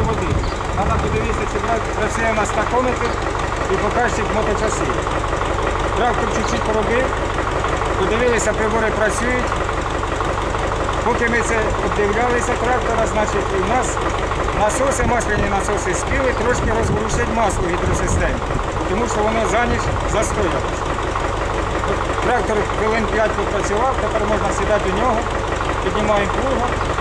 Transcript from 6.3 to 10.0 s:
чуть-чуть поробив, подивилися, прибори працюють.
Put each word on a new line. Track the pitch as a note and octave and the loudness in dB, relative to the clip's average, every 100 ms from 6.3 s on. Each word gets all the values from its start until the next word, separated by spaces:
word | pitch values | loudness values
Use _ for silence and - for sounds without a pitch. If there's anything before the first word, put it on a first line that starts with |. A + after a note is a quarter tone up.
| - | 0
чуть-чуть | G#3 A3+ G#3+ | 0 0 0
поробив, | G#3+ A3 A#3+ C4 - - - - - - - - - | 0 2 2 0 0 -2 -2 -2 -2 -2 -2 0 0
подивилися, | F#3+ A3+ B3 A3+ A3 | 0 2 2 2 0
прибори | G#3+ G#3+ A3+ A3 A3 | 0 0 2 0 2
працюють. | G#3+ - A#3+ B3 A#3 - - - - - | 0 0 0 0 0 -2 -2 -2 -2 -2